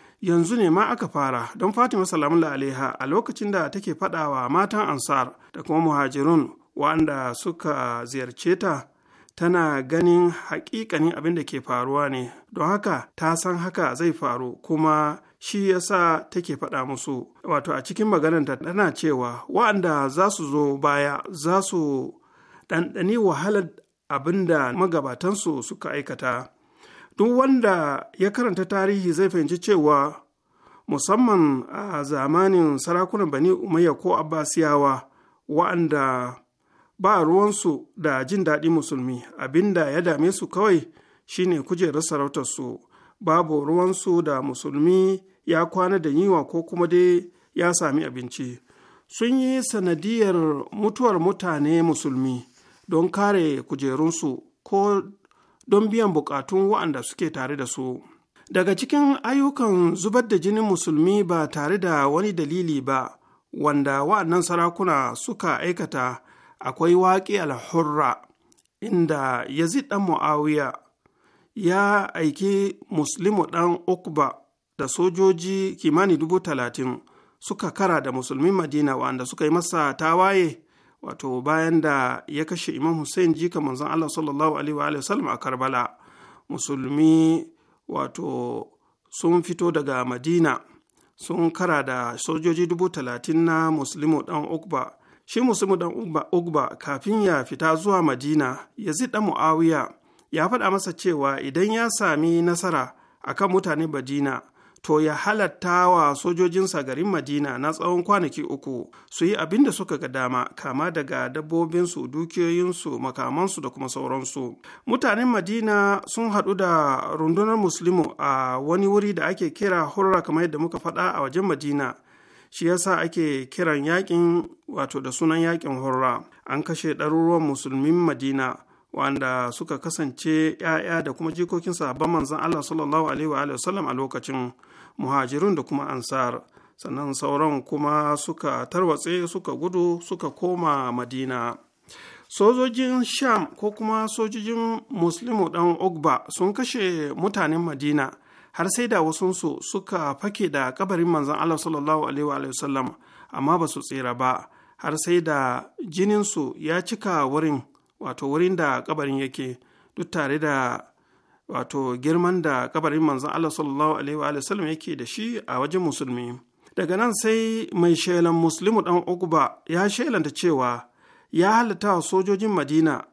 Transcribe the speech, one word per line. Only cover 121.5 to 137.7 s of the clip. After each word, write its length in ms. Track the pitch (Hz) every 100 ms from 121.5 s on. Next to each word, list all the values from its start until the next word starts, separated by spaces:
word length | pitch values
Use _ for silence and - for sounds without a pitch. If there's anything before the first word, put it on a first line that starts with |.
| 143 147 143 127 - _ _ _ - _
Shi 160 | - 165
yasa 320 | 175 190 170
ake 460 | 165 170 156 135 127
kiran 360 | - 170 147 147
yaƙin, 640 | 180 185 170 170 175 - - -
wato 320 | 208 135 139
da 120 | 151
sunan 280 | - 160 160
yaƙin 360 | 165 165 156 131
Hurra. 440 | 135 127 127 117 - _ -
An 160 | 135
kashe 300 | - 160 160 -
ɗaruruwan 440 | 151 160 165 170 151
Musulmin 460 | 135 139 135 143
Madina, 640 | 175 165 127 135 135 127 - _ _ _
wanda 600 | - 139 139 131 127 120
suka 260 | - 165 143
kasance 800 | 170 165 143 127 160 156 160 -
ƴaƴa 440 | 165 160 - 165
da 100 | 156
kuma 180 | - 160
jikokin 420 | 165 175 175 180
sahabban 360 | 170 143 131 160
manzon 300 | 165 139 151
Allah 180 | 160 160
sallallahu 440 | 143 160 147 160 156
alaihi 200 | 139 156
wa 120 | 139
alihi 140 | 143 131
wasallam 300 | 180 196 143
a 60 |
lokacin, 580 | 127 135 127 131 135 123 - - - - -
Muhajirun 560 | 135 139 127 143 202 165
da 80 |
kuma 240 | - 143 143
Ansar. 520 | 131 117 135 123 120 - _ _ -
Sannan 360 | - 135 143
sauran 480 | 135 143 143 156 139
kuma 520 | -